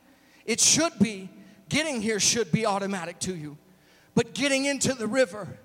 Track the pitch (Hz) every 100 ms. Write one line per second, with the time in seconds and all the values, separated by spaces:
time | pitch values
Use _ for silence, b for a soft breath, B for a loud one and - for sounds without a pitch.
0 | _ b b b b 226 - - 330 -
1 | 220 196 190 - B B B 165 320 277
2 | 208 214 - 233 208 214 220 196 196 196
3 | 165 180 185 180 147 147 _ b b b
4 | b - 233 202 277 269 277 277 - 262
5 | 220 262 262 208 175 -